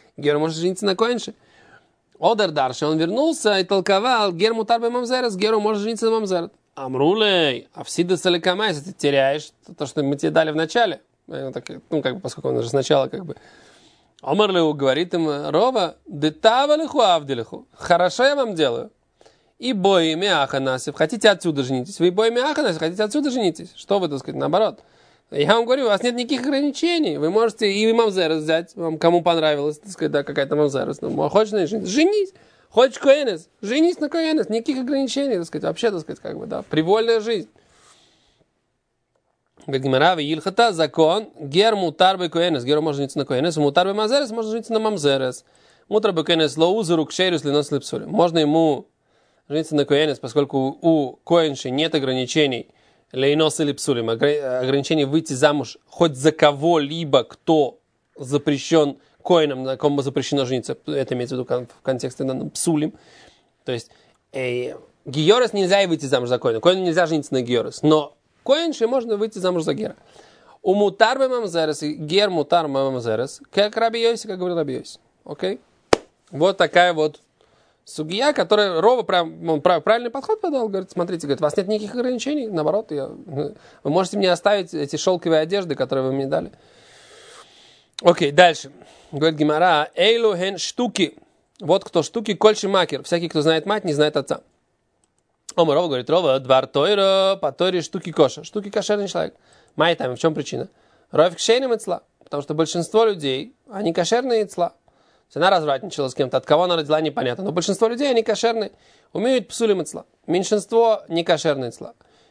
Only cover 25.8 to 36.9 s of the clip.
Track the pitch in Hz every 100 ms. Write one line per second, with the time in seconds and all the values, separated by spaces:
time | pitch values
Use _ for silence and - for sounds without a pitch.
25.8 | 240 196 247 240 240 262 254 277 294 269
26.8 | 339 339 262 143 156 208 226 - 208 202
27.8 | 220 226 226 190 160 160 151 160 170 -
28.8 | 165 160 170 175 170 165 156 147 147 151
29.8 | 202 - 151 143 143 143 139 147 147 135
30.8 | - - - 160 156 202 220 208 160 214
31.8 | 180 233 339 427 381 _ _ _ _ -
32.8 | 262 - 277 285 269 165 - - 202 269
33.8 | 339 359 294 339 320 311 208 226 233 262
34.8 | 254 269 269 277 277 196 165 151 160 165
35.8 | 226 185 156 147 - - - - - 156
36.8 | 160